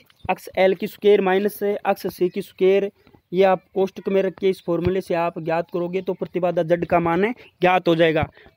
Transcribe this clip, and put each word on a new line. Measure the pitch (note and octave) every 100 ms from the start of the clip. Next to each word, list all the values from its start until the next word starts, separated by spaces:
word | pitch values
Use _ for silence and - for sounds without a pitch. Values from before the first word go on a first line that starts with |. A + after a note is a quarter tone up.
| _ _ -
अक्ष | F#3+ - -
एल | F#3 F#3
की | G#3
स्क्वायर | - G#3 G#3
माइनस | F#3+ F#3+ G3+ -
अक्ष | G3+ G#3 - G3+ F#3
सी | - F3+
की | G3+
स्क्वायर, | - - F#3 G3 G3 - _ _ -
ये | F3+
आप | F#3+ F#3 _ G3
कोष्ठक | F#3+ - G3
में | F#3+
रख | G3 -
के | F#3+
इस | F#3 -
फॉर्मूले | E3+ F3+ F#3+
से | -
आप | E3+ E3+ F3
ज्ञात | D#3+ E3 E3+
करोगे | F#3 F3 F#3
तो | F#3
प्रतिबाधा | F3+ F3+ F3 F3 F3
जेड | E3 F3 F3
का | F3
मान | E3 E3 G#3 - - -
ज्ञात | F3 F#3 F3
हो | E3
जाएगा। | E3 D#3 C3+ - -